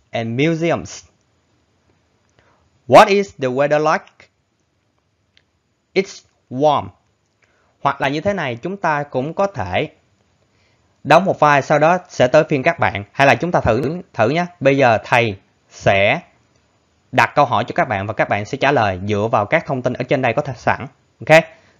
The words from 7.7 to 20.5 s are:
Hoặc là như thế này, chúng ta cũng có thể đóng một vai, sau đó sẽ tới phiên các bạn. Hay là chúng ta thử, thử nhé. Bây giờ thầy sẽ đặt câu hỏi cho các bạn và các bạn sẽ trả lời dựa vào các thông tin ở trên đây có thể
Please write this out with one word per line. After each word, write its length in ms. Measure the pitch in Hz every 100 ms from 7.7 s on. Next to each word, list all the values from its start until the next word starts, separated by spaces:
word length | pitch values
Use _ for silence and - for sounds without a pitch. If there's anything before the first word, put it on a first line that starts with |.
| _
Hoặc 200 | 139 135
là 60 | 139
như 140 | 147
thế 120 | 202
này, 220 | 202 143 117
chúng 220 | 175 196
ta 260 | 170 147
cũng 300 | 143 131 143
có 140 | 165 196
thể 440 | 143 95 98 151 _ _ _ _ _ _ _ _ _ _ _
đóng 220 | 135 160 190
một 140 | 131
vai, 220 | 151 143
sau 180 | - 151
đó 180 | 156 180 -
sẽ 180 | - 127
tới 160 | 151 160
phiên 140 | 143
các 160 | 147 165
bạn. 240 | 107 98 101
Hay 160 | - 139
là 80 | 120
chúng 160 | 170
ta 100 | 165
thử, 400 | 131 110 135 175 -
thử 160 | - 113
nhé. 160 | 160 175 -
Bây 180 | 139 139
giờ 200 | 127 107
thầy 340 | - 123 117 98 _ _ _
sẽ 520 | - - 98 101 156 - _ _ _ _ _ _ _ _
đặt 200 | 123 117 -
câu 100 | 135
hỏi 180 | 107 123
cho 60 | -
các 120 | 147
bạn 200 | 101 104
và 60 |
các 160 | 107 156
bạn 160 | 104 110
sẽ 120 | 135
trả 140 | 135
lời 280 | 143 104 92 101
dựa 200 | 101 113
vào 140 | 123 104
các 200 | 160 -
thông 160 | 135
tin 120 | 123
ở 100 | 120
trên 180 | 131 139
đây 120 | 127
có 80 | 117
thể 120 | 147